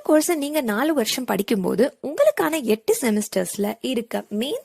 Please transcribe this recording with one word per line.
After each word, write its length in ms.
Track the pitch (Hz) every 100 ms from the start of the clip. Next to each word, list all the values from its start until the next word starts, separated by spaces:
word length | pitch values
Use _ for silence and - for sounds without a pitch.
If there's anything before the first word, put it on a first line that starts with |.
| -
கோர்ஸை 280 | 311 302 330
நீங்க 240 | 277 302
நாலு 320 | 240 208 302
வருஷம் 320 | 302 214 - 247
படிக்கும்போது, 560 | 196 202 208 180 - 262 - 254
உங்களுக்கான 480 | 339 605 - 320 320 233
எட்டு 200 | 220 - 453
செமஸ்டர்ஸ்ல 640 | 240 214 208 190 180 - 202 - 247
இருக்க 300 | 247 233 202 - 208
மெயின் 240 | 262 494